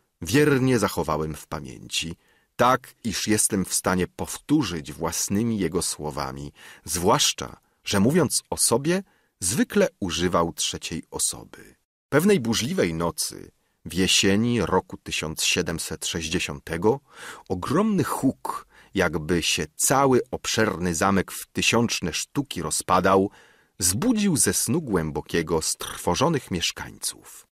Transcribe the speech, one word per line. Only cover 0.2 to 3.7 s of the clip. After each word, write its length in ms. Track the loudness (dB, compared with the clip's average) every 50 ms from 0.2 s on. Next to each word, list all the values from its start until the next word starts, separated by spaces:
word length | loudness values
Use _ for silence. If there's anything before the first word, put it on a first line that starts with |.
wiernie 580 | -4 2 4 4 4 4 4 4 4 4 2 4
zachowałem 560 | 2 0 0 -2 -2 0 0 -2 -2 -4 -6
w 120 | -10 -12
pamięci, 680 | -10 -10 -10 -10 -12 -14 -16 -12 -8 -6 -6 -6 -6 -10 -14 _ _ _ _ _ _ _
tak 380 | 2 4 4 4 2 -2 -8 -14 _ -6
iż 240 | -6 -4 -2 0
jestem 380 | 0 2 2 2 0 0 0 -2
w 80 | 0